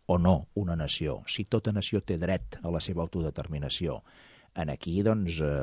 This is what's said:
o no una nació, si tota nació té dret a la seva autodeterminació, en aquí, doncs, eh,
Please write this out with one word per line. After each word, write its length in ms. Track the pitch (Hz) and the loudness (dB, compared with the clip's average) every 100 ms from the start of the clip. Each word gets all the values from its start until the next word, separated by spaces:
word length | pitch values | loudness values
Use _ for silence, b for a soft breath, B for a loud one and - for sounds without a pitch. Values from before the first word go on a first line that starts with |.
o 140 | - 87 | 2 4
no 300 | 87 85 - | 6 6 2
una 220 | - 92 82 | -4 -2 0
nació, 460 | 76 - 78 55 - | -2 -2 -4 -4 -4
si 200 | - 104 | -6 0
tota 260 | 113 107 | 0 2
nació 300 | 104 - 104 | 0 0 0
té 160 | - 85 | 0 -2
dret 400 | 87 92 - - | 0 0 -2 -8
a 60 | 85 | -2
la 100 | 85 | -2
seva 200 | - 85 | -2 -2
autodeterminació, 1000 | 82 90 78 - 76 76 69 - 85 60 - b b b b | -2 -2 -2 -4 -6 -4 -4 -4 -4 -4 -10 b b b b
en 140 | - 78 | -6 -4
aquí, 320 | 67 85 87 104 | -4 -2 2 4
doncs, 320 | 110 90 80 | 4 0 0
eh, 40 | 76 71 | 0 0